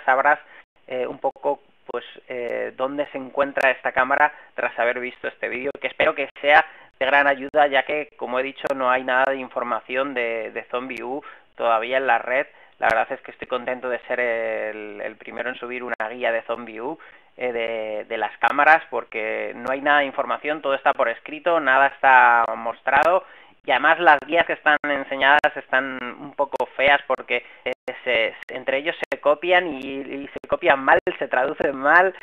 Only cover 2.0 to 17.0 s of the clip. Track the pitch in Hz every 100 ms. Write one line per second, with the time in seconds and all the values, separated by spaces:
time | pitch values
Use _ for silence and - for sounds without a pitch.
2 | - - - 127 120 117 113 - 135 143
3 | 143 139 131 139 139 139 135 - 127 131
4 | 131 143 147 - - - 123 - 120 123
5 | 123 - 123 - 107 120 139 - 131 -
6 | 156 156 135 - 143 156 - - - -
7 | 131 143 143 135 135 151 147 135 - 151
8 | 143 - 120 127 135 - 143 135 127 131
9 | 131 127 135 135 123 131 120 113 - 127
10 | 139 127 117 117 107 110 - 123 131 117
11 | 120 147 - - _ - 117 110 120 131
12 | 131 113 120 131 151 - - - 113 113
13 | 117 131 - - - 127 123 123 123 117
14 | - 123 120 113 113 110 107 107 104 104
15 | 110 107 - 113 117 127 120 123 123 117
16 | 110 123 120 113 - 117 117 110 131 165